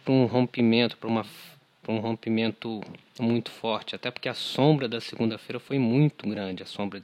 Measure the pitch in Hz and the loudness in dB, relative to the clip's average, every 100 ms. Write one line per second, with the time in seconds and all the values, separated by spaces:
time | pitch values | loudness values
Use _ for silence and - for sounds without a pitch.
0 | - 135 120 123 123 - 117 113 120 - | 2 4 4 2 0 2 4 4 2 -2
1 | 113 113 104 - - - _ _ - 110 | -4 -2 -4 -12 -20 -20 _ _ -6 -4
2 | 110 110 113 110 113 110 117 107 - - | -2 -4 -2 0 0 -4 -8 -10 -12 -18
3 | _ - 117 117 113 - 113 107 - 98 | _ -4 0 0 -2 -6 -4 -4 -6 -8
4 | 123 - 131 120 - - 139 151 123 117 | -8 -6 -8 -8 -6 2 4 4 0 -6
5 | - - 113 110 - 120 - 139 117 127 | -8 -2 -2 -2 -8 -12 -4 0 2 4
6 | 151 - 104 104 98 90 95 - 101 98 | 4 2 -8 -6 -6 -8 -10 -8 -8 -8